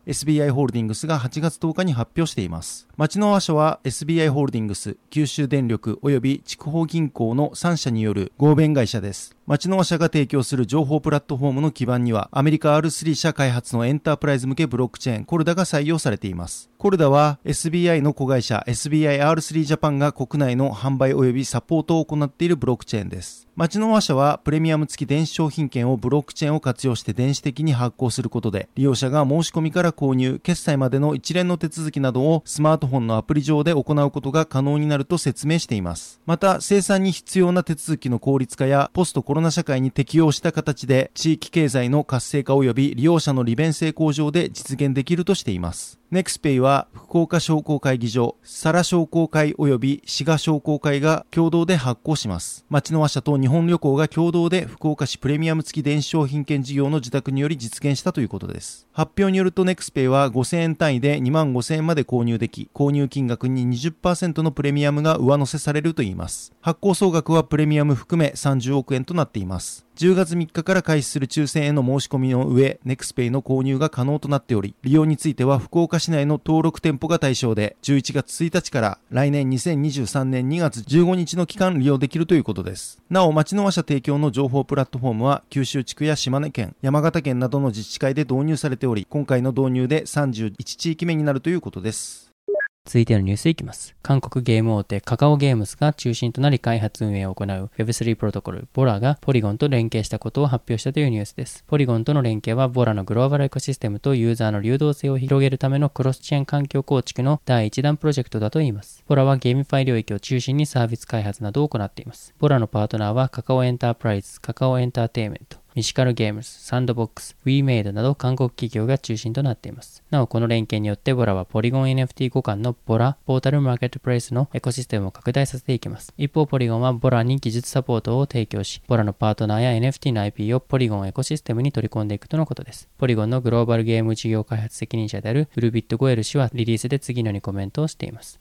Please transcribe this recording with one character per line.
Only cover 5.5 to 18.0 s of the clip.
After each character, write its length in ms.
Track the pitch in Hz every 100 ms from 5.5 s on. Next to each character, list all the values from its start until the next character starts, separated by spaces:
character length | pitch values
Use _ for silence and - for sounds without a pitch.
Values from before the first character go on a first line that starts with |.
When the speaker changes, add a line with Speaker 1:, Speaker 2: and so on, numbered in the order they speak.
| 139 120
Speaker 1:
力 320 | 110 110 -
及 160 | 143 135
び 240 | 131 139 -
筑 240 | - 147
豊 160 | 165 165
銀 240 | 165 147
行 240 | - 113
の 180 | 127 147 -
三 220 | 175 170
社 120 | 135
に 140 | 113
よ 100 | 110
る 180 | 101 95 -
合 160 | 143
弁 220 | 151 156 143
会 100 | 110
社 160 | 113
で 100 | 98
す。 220 | 95 - _ -
町 200 | 143 175
の 100 | 190
和 80 | 175
社 120 | 165
が 120 | 165
提 180 | 156 135
供 160 | 143
す 120 | 120 131
る 120 | 110
情 180 | 151 135
報 160 | 151
プ 80 | 151
ラ 120 | 147
ッ 20 |
ト 120 | - 135
フ 120 | 139
ォ 20 |
ー 20 |
ム 80 | 131
の 100 | 151
基 160 | - 120
盤 160 | 123
に 100 | 120
は、 160 | 110 -
ア 120 | 135
メ 80 | 147
リ 80 | 151
カ 160 | 156 151
ア 20 |
ー 40 |
ル 100 | 156
ス 120 | -
リ 100 | 156
ー 20 | 147
社 180 | 165
開 160 | 147 135
発 260 | 120 - 120
の 120 | 120
エ 40 |
ン 80 | 143
タ 140 | 165
ー 40 | 143
プ 100 | 147
ラ 80 | 139
イ 40 |
ズ 60 | 131
向 80 |
け 140 | 135 156
ブ 100 | 120
ロ 80 | 127
ッ 40 |
ク 100 | -
チ 100 | 131
ェ 60 | 110
ー 60 |
ン、 40 | -
コ 140 | 170
ル 40 |
ダ 120 | 160 170
が 100 | 180
採 200 | 151 147
用 120 | 165
さ 140 | 131
れ 80 | 101
て 80 | 101
い 80 | 87
ま 120 | 87
す。 220 | - - _
コ 140 | 202
ル 60 | 190
ダ 120 | 147
は、 300 | 143 151 143
エ 100 | -
ス 180 | 147 165
ビ 120 | 175
ー 80 | 175
ア 40 |
イ 80 | 165